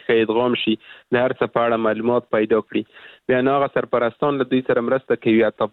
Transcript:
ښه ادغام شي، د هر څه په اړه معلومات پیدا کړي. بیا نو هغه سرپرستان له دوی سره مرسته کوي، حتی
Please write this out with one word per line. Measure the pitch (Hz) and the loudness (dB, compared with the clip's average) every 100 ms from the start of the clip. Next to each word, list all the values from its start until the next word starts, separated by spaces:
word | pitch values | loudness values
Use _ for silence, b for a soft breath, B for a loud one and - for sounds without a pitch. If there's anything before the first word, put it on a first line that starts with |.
| - | -2
ښه | 113 | 0
ادغام | 110 113 123 120 | 2 0 0 -2
شي، | - - B B B | -2 -4 B B B
د | 120 | 0
هر | 127 | 0
څه | 135 120 - | -2 -4 0
په | 117 | 0
اړه | 117 113 | 0 0
معلومات | 107 113 120 120 | -2 0 -2 0
پیدا | 110 110 113 | -2 0 0
کړي. | - 107 110 B B B - | -2 -6 -8 B B B -2
بیا | 127 | 0
نو | 131 139 | 2 0
هغه | 139 | 0
سرپرستان | - 120 123 117 - 147 143 | -2 -2 -2 -2 -2 -2 -2
له | |
دوی | 127 131 127 | 0 -2 0
سره | 123 | -2
مرسته | 117 131 - 120 | 0 -2 -2 -2
کوي، | 117 110 110 | 2 2 2
حتی | - 107 | 0 -4